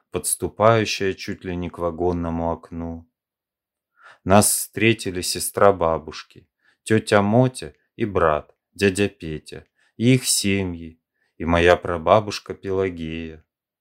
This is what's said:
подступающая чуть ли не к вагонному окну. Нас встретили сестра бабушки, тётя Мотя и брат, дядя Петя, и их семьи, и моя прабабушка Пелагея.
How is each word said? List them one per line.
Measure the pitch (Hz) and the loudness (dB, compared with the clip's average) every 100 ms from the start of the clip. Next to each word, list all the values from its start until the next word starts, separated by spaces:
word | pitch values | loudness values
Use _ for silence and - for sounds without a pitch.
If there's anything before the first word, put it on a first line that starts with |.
| _ | _
подступающая | 92 - - 90 - 107 113 104 - 98 | -8 -6 -6 -6 2 4 4 2 -2 -4
чуть | 90 - 92 | -4 -10 -10
ли | 92 | -8
не | 90 87 | -6 -8
к | - | -6
вагонному | 87 82 87 87 82 82 82 | -6 -2 -2 -2 -4 -4 -4
окну. | 82 - 82 85 82 - _ _ _ _ _ _ _ _ _ - - | -6 -10 -12 -10 -12 -16 _ _ _ _ _ _ _ _ _ -20 -14
Нас | 92 101 - | 4 4 4
встретили | - - - 110 107 98 90 | 0 -6 0 2 2 -2 -6
сестра | 87 92 - - 101 | -6 -6 -6 4 4
бабушки, | 92 82 80 78 - - - _ _ _ _ | 4 0 -2 -6 -16 -18 -20 _ _ _ _
тётя | - 110 - 104 | -2 -2 2 2
Мотя | 101 113 127 - 76 - _ - | 4 2 2 -2 -14 -18 _ -8
и | |
брат, | 110 92 82 76 - _ _ | -4 0 0 0 -4 _ _
дядя | - 101 92 101 | -2 0 2 -2
Петя, | - 80 76 - 80 - _ _ - | -4 -12 -12 -14 -20 -20 _ _ -2
и | 117 | 2
их | 127 - | 2 2
семьи, | - 101 98 92 85 82 - _ _ _ _ | -2 0 -2 -4 -8 -14 -20 _ _ _ _
и | |
моя | 82 85 87 87 | 0 4 6 6
прабабушка | - 85 80 107 104 - - | 2 -4 4 4 2 -8 -12
Пелагея. | 90 98 95 95 85 80 82 80 80 _ _ _ _ | -12 -6 -4 -4 -4 -10 -10 -12 -16 _ _ _ _